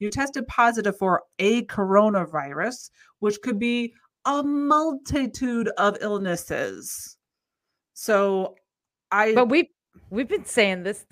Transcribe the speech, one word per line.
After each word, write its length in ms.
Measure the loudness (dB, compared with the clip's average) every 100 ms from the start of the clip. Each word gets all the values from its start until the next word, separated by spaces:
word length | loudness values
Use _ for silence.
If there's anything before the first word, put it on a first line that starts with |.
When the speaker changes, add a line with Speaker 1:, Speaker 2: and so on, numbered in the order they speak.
Speaker 1:
You 100 | -6
tested 360 | -4 -4 -4 -4
positive 500 | 2 2 4 -2 0
for 260 | 0 0 -2 0
a 240 | 2 2 -2
coronavirus, 1200 | -2 2 4 4 2 -2 -6 -6 -4 -4 -6 -16 _ _ -4
which 200 | -2 -2
could 160 | -4 -2
be 340 | 0 0 -4 _ _ _ -2
a 160 | -2
multitude 1200 | 0 0 2 2 2 -4 -4 -2 -2 -4 -4 -2 -2 0
of 200 | 0 0
illnesses. 1160 | -4 -2 -2 -4 -4 -4 -4 -8 -12 -14 -14 -20 _ _ _ _ _ _ _
So 640 | -8 2 2 4 0 -2 -8 _ _ _ _ -4
I 140 | 0 4
Speaker 2:
But 140 | 4 4
we, 220 | 2 0 _ _ _ -8
we've 180 | -6 -2
been 160 | -4
saying 380 | -2 2 2 0
this 220 | -4 -8 -12